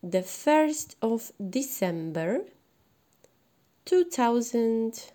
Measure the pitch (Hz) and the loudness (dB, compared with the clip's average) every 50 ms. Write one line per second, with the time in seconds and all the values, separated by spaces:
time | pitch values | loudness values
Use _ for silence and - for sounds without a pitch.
0 | - 180 170 190 185 - - - - 294 302 311 311 302 302 302 - - - _ | -8 0 -2 -2 -2 -2 -12 -2 2 4 6 6 4 4 0 -4 -8 -12 -10 _
1 | - 226 226 226 226 - - _ 208 185 185 254 269 262 - - 196 180 170 165 | -2 -2 -2 -2 -4 -10 -14 _ -10 -4 -2 -4 -4 -4 -4 -2 -2 -2 -2 -4
2 | 160 160 156 165 160 170 220 311 403 - _ _ _ _ _ _ _ _ _ _ | -6 -6 -4 -4 -2 -2 -2 -2 -4 -8 _ _ _ _ _ _ _ _ _ _
3 | _ _ _ _ _ _ _ _ _ _ _ _ _ _ _ _ _ - 370 359 | _ _ _ _ _ _ _ _ _ _ _ _ _ _ _ _ _ 2 2 4
4 | 349 349 - - 247 233 233 240 233 233 - 233 233 226 226 226 226 226 226 - | 4 2 2 2 2 4 4 2 0 0 0 0 2 2 2 2 0 -2 -4 -8
5 | - - _ | -18 -18 _